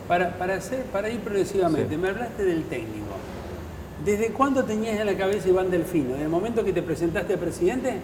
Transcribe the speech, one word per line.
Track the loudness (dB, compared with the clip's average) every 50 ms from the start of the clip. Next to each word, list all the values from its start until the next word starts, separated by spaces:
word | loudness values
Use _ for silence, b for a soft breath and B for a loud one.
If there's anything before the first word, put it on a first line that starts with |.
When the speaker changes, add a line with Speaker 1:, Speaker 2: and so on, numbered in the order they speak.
| -2 0
Speaker 1:
para, | 2 2 2 0 -2
para | -2 -2 -2 -2
hacer, | -2 -4 -4 -4 -6 -4 -4
para | -4 -2 -2 -2
ir | -4 -4
progresivamente, | -4 -2 0 0 0 2 2 2 4 4 4 2 2 0 0
Speaker 2:
Sí. | 0
Speaker 1:
me | 0 0
hablaste | -2 -2 -4 -6 -4 0 0
del | 2 2 0 -2
técnico. | -2 -4 -6 -6 -6 -8 -8 -8 -8 -8 -8 -10 -10 -10 -10 -10 -10 -10 -10 -10 -10 -10 -12 -12 -12 -10 -2 0
¿Desde | 2 2 2 2 0
cuándo | 2 2 2 4 4 2 2
tenías | 2 0 -2 0 0 0 0
en | 0
la | 0 0
cabeza | 2 2 2 2 2 4 4
Iván | 4 4 4 4
Delfino? | 2 2 2 2 2 2 2 2
¿Desde | 0 -2 0
el | 0
momento | 0 0 0 0 0 0 0
que | 2
te | 0 0
presentaste | 0 0 0 0 0 0 0 0 0 0 0
a |
presidente? | 0 0 -2 0 2 2 2 2 2 0 -2 -2 -2